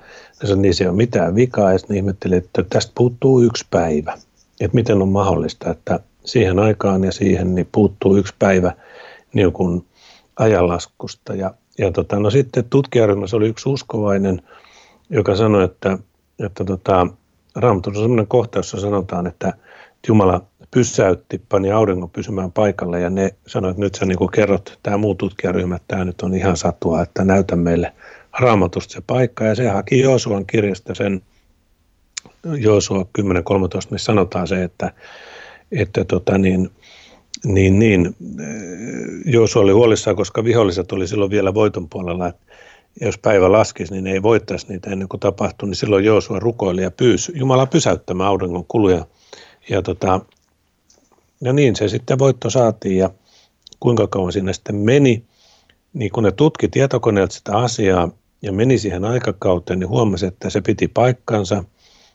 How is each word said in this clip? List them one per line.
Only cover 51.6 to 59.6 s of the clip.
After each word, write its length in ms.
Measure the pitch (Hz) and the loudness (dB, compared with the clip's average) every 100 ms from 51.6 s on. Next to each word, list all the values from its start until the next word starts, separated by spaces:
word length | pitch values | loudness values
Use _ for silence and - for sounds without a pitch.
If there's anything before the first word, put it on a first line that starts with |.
| 139 104 | 4 2
se 120 | 104 | -2
sitten 300 | 104 - 131 | -2 -2 2
voitto 320 | 135 127 110 | 2 2 0
saatiin 480 | 127 117 107 - 95 | 2 2 0 -2 0
ja 120 | 95 - _ _ _ _ _ - | 0 -2 _ _ _ _ _ -6
kuinka 260 | - 117 104 | 0 2 0
kauan 260 | 98 90 | -2 -4
siinä 200 | 98 95 | -2 -4
sitten 240 | 95 - 101 | -6 -6 -2
meni, 480 | 104 139 139 117 - _ _ _ _ _ _ | 2 4 4 2 -4 _ _ _ _ _ _
niin 180 | 156 104 | -8 -6
kun 120 | - | 0
ne 100 | 104 | 0
tutki 360 | 92 156 - 98 | 2 0 2 -2
tietokoneelta 640 | - 135 123 113 104 90 | 0 0 0 0 2 0
sitä 220 | - - 104 | -4 -4 -2
asiaa 540 | 120 - 101 92 85 - _ _ | -2 0 2 2 0 -4 _ _
ja 100 | 104 | -6
meni 260 | 95 120 123 | 0 2 2
siihen 260 | 104 90 | 0 -4
aikakauteen, 760 | 101 120 120 98 101 90 | -2 -2 -4 -4 -2 -2